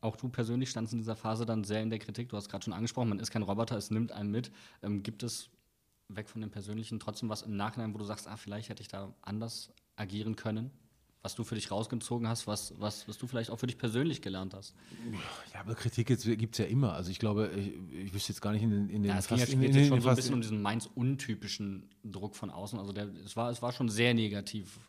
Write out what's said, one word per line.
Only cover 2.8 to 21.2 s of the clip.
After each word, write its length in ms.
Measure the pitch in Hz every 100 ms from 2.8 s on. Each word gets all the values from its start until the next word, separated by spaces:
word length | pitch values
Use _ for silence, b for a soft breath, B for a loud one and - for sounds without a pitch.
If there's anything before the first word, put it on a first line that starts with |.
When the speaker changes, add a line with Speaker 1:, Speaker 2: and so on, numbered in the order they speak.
| 117 - 120
Speaker 1:
man 100 | 101
ist 100 | 110
kein 120 | 113
Roboter, 340 | 98 101 113 110
es 140 | 101
nimmt 180 | 107 117
einen 200 | - 104
mit. 180 | 107 123 B B B
Ähm, 220 | 104 104
gibt 180 | 101 110
es, 280 | 123 - - _ _ _ _ _ _
weg 200 | 98 104
von 120 | 117
dem 100 | 107
Persönlichen, 480 | 107 98 107 113 110
trotzdem 300 | - 104 117
was 140 | 107
im 140 | 110 101
Nachhinein, 380 | 101 110 113
wo 40 | 104
du 60 |
sagst, 220 | 104 104 -
ah, 100 | 110
vielleicht 320 | - 101 -
hätte 140 | 104
ich 60 | 101
da 260 | 95 98 -
anders 480 | - 147 113 - - - _
agieren 400 | - 101 101 107
können? 380 | 110 110 107 123 - _ _ _ _
Was 120 | 95
du 100 | -
für 100 | 110
dich 160 | 110 -
rausgezogen 580 | 101 113 120 - 120 113
hast, 180 | 117 -
was, 280 | 104 - -
was, 280 | 104 - -
was 120 | 107
du 80 | 127
vielleicht 240 | 123 113
auch 80 | 113
für 80 | 127
dich 100 | 120
persönlich 460 | 120 113 156 151
gelernt 320 | - 95 95
hast. 200 | 98 98 - B B 233 104 85 - -
Speaker 2:
Ja, 80 | 95
aber 140 | 95
Kritik 340 | 110 117 - 113
jetzt 160 | 123
gibt's 340 | 110 110 113 -
ja 60 |
immer. 300 | 92 123 131
Also 160 | 85 90
ich 80 | 95
glaube, 320 | 110 104 107 90
ich, 180 | 101 - 90 67 95
ich 80 |
wüsste 180 | 95 -
jetzt 80 | -
gar 120 | 104
nicht 100 | 104
in 80 | 113
den... 180 | 104 101
In 140 | 104
den 80 | 101
Speaker 1:
Ja, 60 | 98
es 100 | 95
ging 80 | 123
ja 80 |
Speaker 2:
fast, 80 | 120
in, 100 | 135
Speaker 1:
jetzt 140 | 135 135
Speaker 2:
in, 80 |
Speaker 1:
schon 120 | 143 131
Speaker 2:
in 40 |
Speaker 1:
so 60 | 120
ein 60 |
Speaker 2:
fast 20 | 123
Speaker 1:
bisschen 180 | 123
um 60 | 123
diesen 220 | 113 107
Mainz-untypischen 1300 | 101 113 - - 123 135